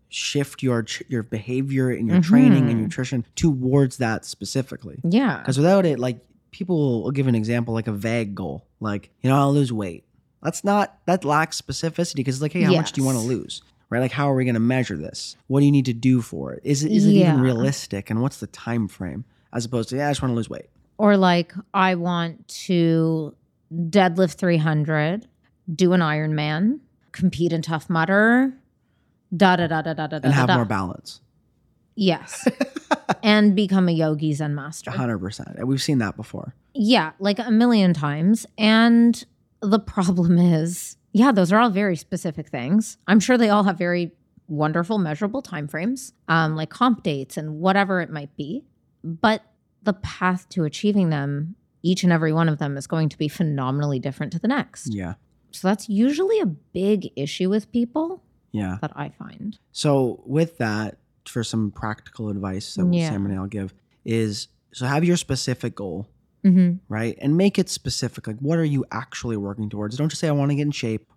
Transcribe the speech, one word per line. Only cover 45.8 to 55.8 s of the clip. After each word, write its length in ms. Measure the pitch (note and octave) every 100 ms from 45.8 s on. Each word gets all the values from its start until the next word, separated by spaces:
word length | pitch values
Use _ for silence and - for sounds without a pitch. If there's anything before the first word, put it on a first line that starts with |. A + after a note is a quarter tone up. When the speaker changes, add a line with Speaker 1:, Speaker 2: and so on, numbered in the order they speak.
| G3+ C4 - - -
Speaker 2:
um, 260 | E3 D#3
like 140 | D#3 D#3
comp 340 | - B3 A3
dates 360 | F3 C#3+ C3+ -
and 220 | D#3 D3+
whatever 400 | F#3 G3 F#3+ F#3
it 80 | D#3+
might 240 | D3+ D3 -
be. 280 | D3 A#3+ - _ _ _
But 400 | D#3+ E3 G#3+ A3 - _ _ _
the 120 | G#3+
path 520 | F#3+ - - F#3 F3+ -
to 140 | F#3
achieving 440 | D3+ - G#3 G3+ F3
them, 460 | D3 C#3 C#3+ D#3+ - _ _
each 220 | E3+ F#3+
and 80 | F3+
every 200 | E3 D#3+
one 160 | D#3 E3
of 80 | D3
them, 180 | D3 C#3
is 100 | -
going 220 | E3 D#3
to 80 | -
be 100 | D3+
phenomenally 720 | - D#3+ C#3 C3 C#3 D3 C3
different 340 | C#3 - D3+
to 40 | E3
the 100 | A3
next. 440 | C4+ - - C3
Speaker 1:
Yeah. 200 | G#2 F2 G#2+ _ _ _
Speaker 2:
So 180 | - F#3
that's 200 | G#3